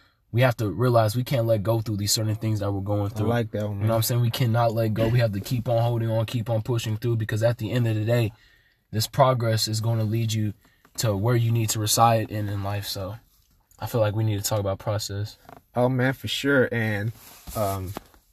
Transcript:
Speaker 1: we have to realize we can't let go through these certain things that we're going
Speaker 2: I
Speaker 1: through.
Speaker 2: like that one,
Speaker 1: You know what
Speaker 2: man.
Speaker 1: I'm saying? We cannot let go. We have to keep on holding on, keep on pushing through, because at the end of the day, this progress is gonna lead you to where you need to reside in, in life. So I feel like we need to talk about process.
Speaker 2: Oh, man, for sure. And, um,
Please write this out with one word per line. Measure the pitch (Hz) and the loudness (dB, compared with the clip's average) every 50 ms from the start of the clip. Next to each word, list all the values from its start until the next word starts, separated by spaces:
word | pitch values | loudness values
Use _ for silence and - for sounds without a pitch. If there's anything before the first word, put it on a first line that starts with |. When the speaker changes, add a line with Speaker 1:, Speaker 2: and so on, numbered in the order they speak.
| _ _ _ _ _ _ - | _ _ _ _ _ _ 0
Speaker 1:
we | 120 | 2
have | 131 127 113 - | 2 2 2 0
to | 110 101 | -2 -4
realize | 78 90 120 127 120 113 110 110 104 | -2 0 0 4 4 4 4 4 0
we | 123 123 | -2 -2
can't | - 139 120 117 113 | -2 -2 0 2 2
let | 113 107 92 | 2 2 2
go | 113 113 113 | 0 0 0
through | 107 113 107 | -2 -4 -4
these | 98 104 101 | -4 0 0
certain | - 113 107 110 107 | 0 0 0 -2 -2
things | 110 - 110 110 101 | -2 -2 -2 -2 -2
that | 101 101 101 | -2 -4 -4
we're | 98 | -4
going | 98 101 104 104 101 | -2 -2 -2 -2 -2
Speaker 2:
I | 101 - | -4 -4
Speaker 1:
through. | - 110 110 | -2 0 0
Speaker 2:
like | 117 120 113 110 | 0 0 0 -2
that | - 104 104 104 | -4 -4 -4 -4
one, | 104 | -4
Speaker 1:
You | |
know | 98 104 | -2 0
what | 110 | 0
Speaker 2:
man. | 113 | 2
Speaker 1:
I'm | 113 | 2
saying? | 110 - 123 120 | 0 0 0 2
We | 120 113 | 2 0
cannot | - - 131 113 113 120 117 117 107 | 2 2 0 2 4 4 2 2 2
let | 117 113 110 104 | 0 0 0 0
go. | 113 113 110 | 0 0 2
We | 120 123 | 4 4
have | 117 110 | 2 2
to | 101 101 | 0 -4
keep | 95 - 131 117 - 123 | -4 -2 -4 -2 0 0
on | 117 113 | 2 2
holding | 117 117 120 113 113 113 | 2 2 2 0 0 0
on, | 113 113 110 | 0 0 0
keep | - - 120 104 - | 0 -2 -4 -2 0
on | 117 110 | -2 -2
pushing | - - 120 113 - 110 107 104 | 0 0 -2 -2 -2 -2 -4 -2
through, | - 120 117 | -2 -2 0
because | 110 110 - 113 107 | 0 0 -2 -2 2
at | 113 117 120 - | 2 2 2 0
the | 113 95 | -4 -2
end | 120 123 120 113 | 0 0 0 2
of | 110 | 0
the | 107 104 | 0 0
day, | 113 120 120 113 101 - - _ _ _ _ _ _ _ _ _ _ | 2 2 2 2 0 -2 -8 _ _ _ _ _ _ _ _ _ _
this | - 110 - - | -4 -4 -4 -2
progress | - - 131 131 131 117 117 113 110 107 - 110 | 2 4 4 4 4 2 0 0 0 0 0 -2
is | 107 110 | -2 -2
gonna | 110 117 117 113 110 | 0 0 0 0 0
lead | 104 110 117 113 110 110 | 0 0 0 -2 0 0
you | 110 107 104 98 - _ - _ _ _ _ _ - | 0 -2 -2 -4 -8 _ -20 _ _ _ _ _ -4
to | - 113 101 | -2 0 0
where | 95 104 120 123 | 0 2 2 2
you | 117 117 113 | 2 2 2
need | 117 117 110 104 | 2 2 0 0
to | - 110 | 0 -2
reside | 107 107 - 123 117 117 113 113 107 - | 0 0 4 4 6 6 6 4 0 -2
in, | 101 107 104 101 | -4 -6 -4 -4
in | 101 101 98 | -4 -4 -4
life. | 98 104 101 98 - | -4 -4 -4 -6 -6
So | - 101 95 92 107 113 - _ _ _ _ _ _ _ _ _ _ - | -8 -8 -8 -8 -10 -12 -16 _ _ _ _ _ _ _ _ _ _ -12
I | - | -8
feel | 110 - 120 | -4 0 2
like | 107 104 98 | 2 2 2
we | 110 110 | 0 0
need | 110 104 98 | 0 0 0
to | 101 - | -2 -2
talk | 110 107 | -2 0
about | 101 98 95 - | 0 -2 -4 -4
process. | - 113 104 107 - - 98 101 104 - - - _ - - - _ _ _ | -4 -4 -4 -4 -4 -6 -6 -6 -8 -8 -10 -16 _ -20 -20 -20 _ _ _
Speaker 2:
Oh, | 120 123 127 | 0 2 2
man, | 131 123 123 131 131 | 2 2 0 0 0
for | - - - | -2 -6 -6
sure. | - - - 139 143 143 117 - | -6 -2 0 2 4 4 2 2
And, | 117 117 110 110 107 98 101 117 - - - - - - - - - | 0 -2 -2 -2 -2 -2 -4 -6 -8 -10 -16 -20 -20 -20 -16 -10 -6
um, | 117 104 98 98 98 92 87 101 - - - _ _ _ _ | -4 -2 -2 -2 -4 -6 -8 -10 -12 -14 -16 _ _ _ _